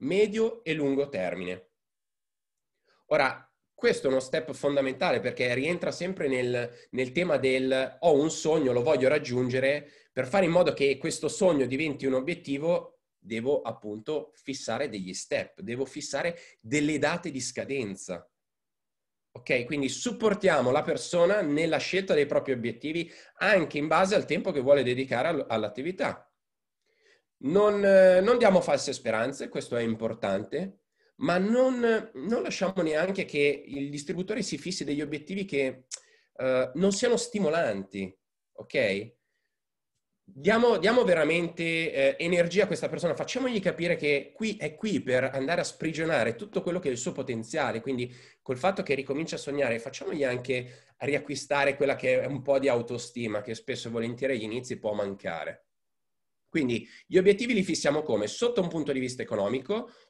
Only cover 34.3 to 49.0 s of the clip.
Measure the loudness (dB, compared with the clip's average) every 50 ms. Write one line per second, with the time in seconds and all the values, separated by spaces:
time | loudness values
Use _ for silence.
34.3 | -4 -4 -4 -4 -6 -6 -6 -6 -8 -6 -6 -4 -4 -4 -4 -4 -6 -8 -8 -8
35.3 | -8 -6 -6 -2 -2 0 0 -2 -4 -8 -14 -18 -18 -18 -18 _ _ _ _ _
36.3 | _ -4 -2 0 2 2 0 0 0 2 2 2 2 2 2 2 2 2 0 -2
37.3 | -2 -2 0 2 2 2 0 0 -2 -4 -6 -8 -8 -8 -8 -8 -10 _ _ _
38.3 | _ _ _ _ _ -18 -12 -4 -2 0 2 2 0 -2 -4 -8 -14 _ _ _
39.3 | _ _ _ _ _ _ _ _ _ _ _ _ _ _ _ _ _ _ _ -20
40.3 | -16 -4 0 2 4 6 6 4 4 4 4 4 4 4 4 6 4 4 4 4
41.3 | 2 2 0 -2 -4 -4 -2 -2 0 0 -2 -2 2 2 4 4 2 2 0 2
42.3 | 4 4 2 4 2 2 2 2 0 -2 -4 -4 -4 -2 -2 -2 -2 -2 -4 -4
43.3 | -4 -2 -2 -2 -2 -2 -2 -2 -2 0 0 -2 0 0 2 2 2 0 0 -4
44.3 | -8 -6 -4 -4 -4 -4 -6 -8 -6 -6 -4 -2 -2 -2 0 2 2 2 2 0
45.3 | -2 -2 -2 -2 0 -2 -2 -4 -6 -6 -6 -6 -4 -2 -2 0 2 2 2 0
46.3 | -2 -4 -8 -6 -6 -4 -2 -2 -4 -2 -2 -4 -4 -4 -4 -6 -6 -6 -6 -6
47.3 | -6 -6 -6 -6 -4 -2 -2 -2 -2 -4 -4 -4 -4 -4 -6 -6 -10 -14 -20 -20
48.3 | -20 _ _ -8 -4 0 0 0 0 0 -2 -2 -2 -2